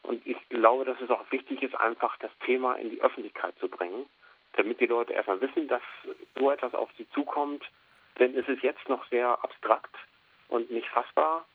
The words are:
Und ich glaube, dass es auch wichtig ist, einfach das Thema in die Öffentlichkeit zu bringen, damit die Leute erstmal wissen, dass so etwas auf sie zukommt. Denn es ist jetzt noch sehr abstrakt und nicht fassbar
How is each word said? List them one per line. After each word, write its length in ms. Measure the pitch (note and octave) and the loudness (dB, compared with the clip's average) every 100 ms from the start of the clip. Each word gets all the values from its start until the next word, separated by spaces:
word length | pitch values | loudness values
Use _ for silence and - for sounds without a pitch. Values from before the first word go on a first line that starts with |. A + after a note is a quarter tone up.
Und 240 | - - - | -6 -6 -4
ich 100 | B3+ - | -8 -4
glaube, 340 | - A2+ B2+ | 6 6 6
dass 160 | C3 B2 | 0 -4
es 80 | B2 | 0
auch 160 | A2+ - | -2 0
wichtig 320 | C3 - - | -6 -4 -6
ist, 120 | C3 - | -4 2
einfach 420 | A2+ A#2 A#2 - | 0 2 -2 -2
das 120 | A2 - | -10 -8
Thema 300 | - B2+ B2+ | 0 2 2
in 160 | B2+ A#2 | -2 -4
die 100 | A2+ | 0
Öffentlichkeit 540 | B2+ - G#2+ - F2 - | 0 0 -10 -6 -6 -4
zu 100 | F#2 | -8
bringen, 360 | - F2 G2+ C3+ _ - - _ | -4 -6 -6 -10 _ -20 -20 _
damit 260 | - G#2 B2 | 0 0 2
die 60 | A#2 | 2
Leute 280 | A#2+ A#2 | 2 0
erstmal 260 | - G#2+ F#2+ | -2 0 0
wissen, 280 | C3+ E3+ D3 | 0 -2 -2
dass 120 | B2 - - - - - | -4 -4 -14 -14 -14 -14
so 160 | - C#3 | 2 2
etwas 240 | C#3 B2 | 2 -2
auf 160 | - A2 - | -2 -4 -8
sie 100 | A2 | -8
zukommt. 540 | - C#3+ - D3 C#3+ - _ _ _ _ - | -4 -2 -2 -2 -4 -10 _ _ _ _ 2
Denn 180 | B2+ C3+ | 4 4
es 100 | A#2+ | -2
ist 140 | C3 | 0
jetzt 240 | B2+ C#3+ - | 0 -2 -4
noch 180 | B2+ - | -4 0
sehr 340 | B2 B2 A#2+ | 0 2 2
abstrakt 520 | - - - A2 - - - _ _ _ _ | -2 -6 2 2 2 -18 -20 _ _ _ _
und 220 | A#2+ A#2 | -2 0
nicht 180 | A#2 - | -4 -2
fassbar 580 | - A#2+ - D#3 D#3+ - | -2 0 0 2 0 -6